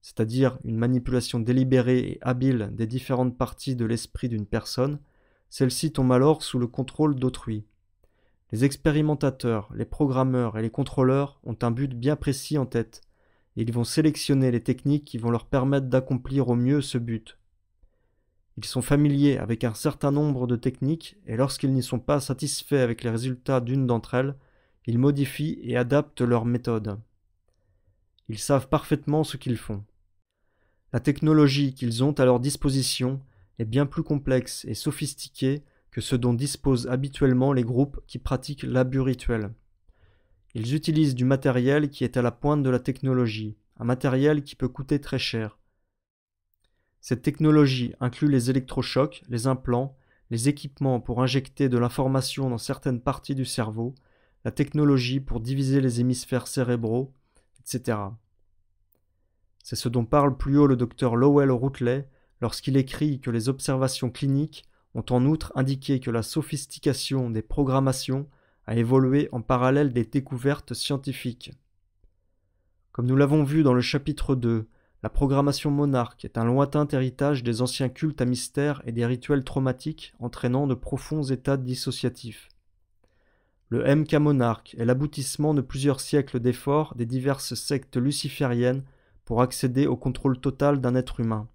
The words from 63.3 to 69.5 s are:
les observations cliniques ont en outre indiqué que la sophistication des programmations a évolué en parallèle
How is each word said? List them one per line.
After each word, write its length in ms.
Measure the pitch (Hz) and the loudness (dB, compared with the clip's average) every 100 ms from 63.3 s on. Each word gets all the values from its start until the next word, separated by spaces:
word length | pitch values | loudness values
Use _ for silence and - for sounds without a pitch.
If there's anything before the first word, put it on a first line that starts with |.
les 180 | 117 113 | -2 -2
observations 600 | 135 - 131 131 - 127 | -4 -2 0 0 -2 -6
cliniques 520 | - 139 139 151 - _ _ _ | -4 0 0 -2 -8 _ _ _
ont 120 | 117 - | -10 0
en 160 | 123 131 | 2 4
outre 260 | 156 - - | 2 -2 -2
indiqué 440 | 135 135 - 135 | 0 0 0 -2
que 120 | 131 | 0
la 100 | 117 | -2
sophistication 1120 | 107 - 143 139 - - 151 127 - 135 123 | -2 -4 -4 -8 -8 -4 -2 0 -2 -2 -2
des 100 | 110 | -4
programmations 880 | - - 139 131 135 131 - 131 139 _ _ _ - | -4 0 2 2 2 0 -2 -4 -6 _ _ _ -4
a 120 | 113 | 0
évolué 500 | 117 131 131 139 151 | 4 4 6 2 0
en 80 | 123 | -4
parallèle 500 | 110 | -2